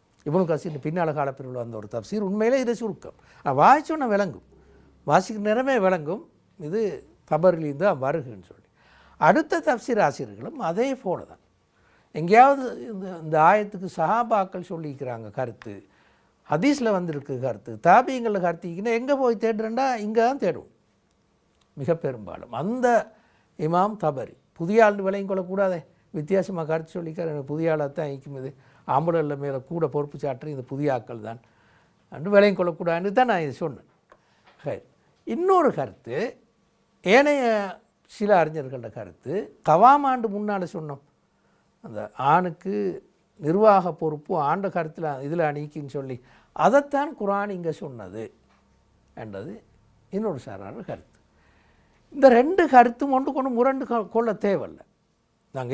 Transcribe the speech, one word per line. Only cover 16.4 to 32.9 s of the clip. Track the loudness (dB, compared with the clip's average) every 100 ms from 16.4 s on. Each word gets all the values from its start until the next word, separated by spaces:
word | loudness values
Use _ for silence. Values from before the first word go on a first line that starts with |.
| _
ஹதீஸ்ல | 0 2 2 0 0
வந்திருக்கு | -2 -6 -6 -6 -4
கருத்து, | -6 -10 -2 6
தாபியங்கள்ல | 6 6 -2 -2 0 -2
கருத்து | -4 -8
இருக்குன்னா | -8 -2 -2
எங்க | 0 0
போய் | 2 0
தேடுறேன்டா, | -2 -2 -4 -2 -2 -2 -2
இங்க | 2 2
தான் | 2
தேடுவோம் | -2 -4 -10 _ _ _ _ _ _ _ _ _ _ -10
மிக | -2 -2
பெரும்பாலும். | -2 -8 -12 -16 -10 -8
அந்த | -6 0 2 2 0 -12 _ _ _ _
இமாம் | -2 2 0 0
தபரி | -4 -4 -10 -14 _ _
புதிய | 0 4
ஆள்னு | 6 4 -2
விளங்கி | -4 -4
கொள்ளக்கூடாதே, | -4 -4 -2 -2 -2 -8 _ _ -10
வித்தியாசமா | -2 -2 0 -6 -4
கருத்து | -4 -4 -10
சொல்லிக்கார், | -10 -8 -6
எனக்கு | -6 -6
புதிய | -2 0
ஆளாக | 0 -2 -4
தான் | -8
ஐக்கும் | -8 -12 -12
இது, | -12 -14 _ _ -2
ஆம்பளை | 0 2 0 0 -4
மேல | -6 -6 -6
கூட | -4 -2 -2
பொறுப்பு | -6 -8
சாட்டுறது | -8 -8 -10
இந்த | -12 -10
புதிய | -4 -2
ஆட்கள் | -2 -6 -14 -12
தான் | -14 _ _ _ _ _ _ _ -12
என்று | 4 6
விளங்கி | 6 4
கொள்ளக்கூடாதுன்னு | -2 -2 -2